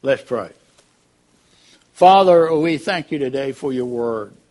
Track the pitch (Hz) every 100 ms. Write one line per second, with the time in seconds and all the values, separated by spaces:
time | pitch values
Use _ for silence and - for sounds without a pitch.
0 | 131 131 - 120 90 _ _ _ _ _
1 | _ _ _ _ _ _ _ _ _ _
2 | 180 196 190 170 160 160 165 156 160 180
3 | 151 156 131 135 139 131 147 127 123 120
4 | 117 113 104 _ _